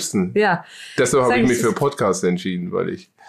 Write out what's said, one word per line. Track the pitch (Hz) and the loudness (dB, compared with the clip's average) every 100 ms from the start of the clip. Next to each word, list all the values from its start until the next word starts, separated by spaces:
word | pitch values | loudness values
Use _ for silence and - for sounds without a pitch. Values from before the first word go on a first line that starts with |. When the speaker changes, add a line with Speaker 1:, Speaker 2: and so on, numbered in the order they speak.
| - 104 | -2 -2
Speaker 1:
liebsten. | 90 202 | -2 2
Speaker 2:
Ja. | 208 170 - - - - | 2 0 -4 -20 -8 -2
Speaker 1:
Deshalb | 127 143 | 2 4
hab | 127 | 4
Speaker 2:
Sag | 123 | 4
Speaker 1:
ich | |
Speaker 2:
ich | 127 | 2
Speaker 1:
mich | 120 | 2
Speaker 2:
so. | 113 | 2
Speaker 1:
für | |
Podcast | 101 139 - 104 92 | 0 0 0 0 0
entschieden, | 92 90 95 90 90 | 0 0 -2 -6 -4
weil | 92 90 | -4 -4
ich | - - _ | -6 -12 _